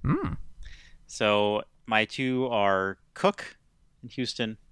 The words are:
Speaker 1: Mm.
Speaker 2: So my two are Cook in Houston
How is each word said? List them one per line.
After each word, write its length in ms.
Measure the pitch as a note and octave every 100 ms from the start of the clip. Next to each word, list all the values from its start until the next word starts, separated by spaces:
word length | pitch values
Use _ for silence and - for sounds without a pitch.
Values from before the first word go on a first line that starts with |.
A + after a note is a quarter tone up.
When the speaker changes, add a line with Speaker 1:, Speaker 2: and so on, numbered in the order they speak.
Speaker 1:
Mm. 320 | C3+ E4 F3+ D3+ - - - - - - -
Speaker 2:
So 560 | - G#2+ G#2 G#2 G#2 - _ -
my 180 | A2
two 420 | G#2+ - C3 B2+ B2+
are 480 | A2+ G2+ F#2+ F#2+ F#2+ _
Cook 420 | - F#3+ - - - _ _ _ _
in 60 | A#2+
Houston 460 | - B2 - A2+ A2 -